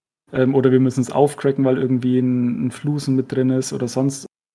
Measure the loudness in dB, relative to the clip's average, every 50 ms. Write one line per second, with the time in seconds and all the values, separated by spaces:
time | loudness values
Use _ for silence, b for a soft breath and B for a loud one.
0 | _ _ _ _ _ _ -2 0 2 2 4 4 4 4 4 4 4 2 0 0
1 | -2 -2 2 2 2 2 2 0 -2 -2 0 2 0 0 0 0 0 0 -2 0
2 | 0 0 0 0 2 0 0 0 0 -2 -2 -2 -4 -6 -6 -6 -6 -4 -4 -4
3 | -2 -2 -2 -2 -2 -2 -2 -2 0 0 0 0 -2 -4 -6 -6 -6 -4 -2 -2
4 | -2 -2 -2 -6 -10 -18 _ _ _ _ _